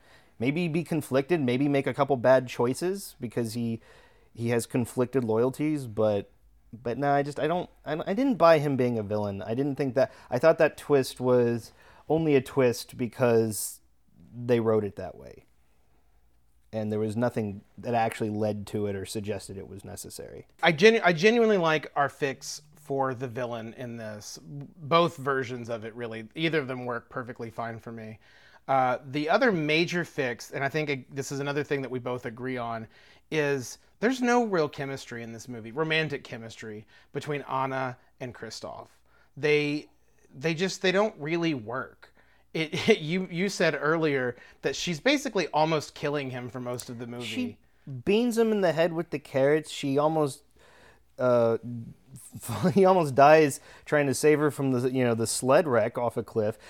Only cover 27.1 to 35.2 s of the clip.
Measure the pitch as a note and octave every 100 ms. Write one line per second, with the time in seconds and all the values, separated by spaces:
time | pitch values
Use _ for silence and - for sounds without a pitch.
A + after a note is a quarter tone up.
27.1 | C3 B2 A#2+ A#2 - A#2 A2+ A#2+ A2+ A2
28.1 | G#2+ _ - - - - C3+ B2+ B2+ C#3+
29.1 | D3 D3+ G#3+ B3+ F3 D3+ D#3 E3+ F3 D#3+
30.1 | - B2+ A#2 - C3+ C#3 D#3 D3 C3+ -
31.1 | C#3 B2+ C#3 C#3+ C#3+ C#3 C#3 B2+ B2+ B2
32.1 | B2 B2+ A2+ B2+ B2+ A#2 A2+ A2 _ -
33.1 | - - D#3 C#3+ C#3 A#2+ - _ - A3
34.1 | B3+ B3 B3 A3+ F3+ D3 - C#3 C3+ -
35.1 | A#2